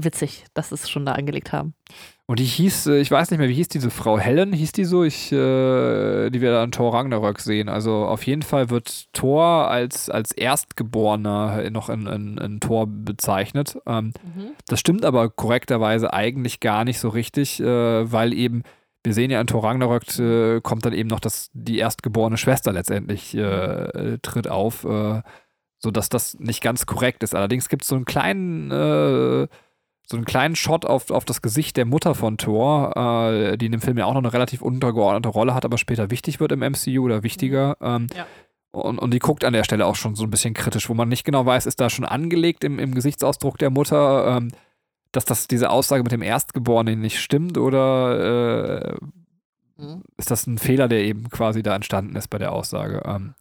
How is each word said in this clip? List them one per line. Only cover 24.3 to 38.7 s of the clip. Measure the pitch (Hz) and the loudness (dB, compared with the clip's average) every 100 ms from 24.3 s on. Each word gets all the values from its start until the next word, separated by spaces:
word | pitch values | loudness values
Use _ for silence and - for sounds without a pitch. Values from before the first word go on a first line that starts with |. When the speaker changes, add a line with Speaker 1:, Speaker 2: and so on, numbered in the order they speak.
| 117 104 | -4 -4
Speaker 2:
auf, | 95 107 - | -2 -2 -2
äh, | - 107 107 110 - - _ _ _ _ | -4 -2 -2 -4 -6 -16 _ _ _ _
sodass | 110 107 - | -4 -2 0
das | 120 - - | -2 -4 -8
nicht | 113 113 | -6 -2
ganz | 120 120 | -2 -2
korrekt | - - 127 - | -2 0 0 0
ist. | 110 | -4
Allerdings | 90 98 123 - | -2 0 -2 -2
gibt's | 139 - | -4 -2
so | 131 | -2
einen | |
kleinen, | 123 143 160 196 180 160 143 | 0 -2 0 -2 -4 -4 -4
äh, | 135 151 151 147 127 127 131 143 - _ _ _ _ - | 0 2 2 2 2 2 0 -2 -6 _ _ _ _ -8
so | 117 | -6
einen | 113 | -2
kleinen | 127 147 165 | 2 2 0
Shot | - 165 | 0 0
auf, | - 131 - | 2 0 0
auf | - | -2
das | - 123 | -2 -4
Gesicht | 120 120 156 - | -2 -2 -2 0
der | 117 | 2
Mutter | 151 175 | 2 2
von | 135 113 107 | 0 -2 -2
Thor, | - 107 131 151 135 - | 0 2 4 2 2 0
äh, | 120 117 113 110 101 107 | 0 2 2 2 2 0
die | 113 | 0
in | |
dem | 117 | -2
Film | 135 120 | 0 0
ja | |
auch | 98 | 0
noch | 131 | 0
eine | 123 | 2
relativ | 123 123 127 | 2 0 -2
untergeordnete | - 127 123 113 101 101 120 | -4 0 0 2 4 2 0
Rolle | 107 123 | 2 2
hat, | 127 | 2
aber | - 117 | 0 -2
später | - 117 101 | -2 -2 -2
wichtig | 123 - 143 | -4 -4 -2
wird | 151 | 0
im | 139 | 0
M | 123 | -2
C | 139 - 131 | -2 -2 0
U | 127 | 2
oder | 107 | 2
wichtiger. | 110 - 131 135 139 147 | -2 -2 0 2 0 0
Speaker 1:
Mhm. | - | -2
Speaker 2:
Ähm, | 120 120 | -2 -2
Speaker 1:
Ja. | 180 165 - _ _ _ | -8 -14 -16 _ _ _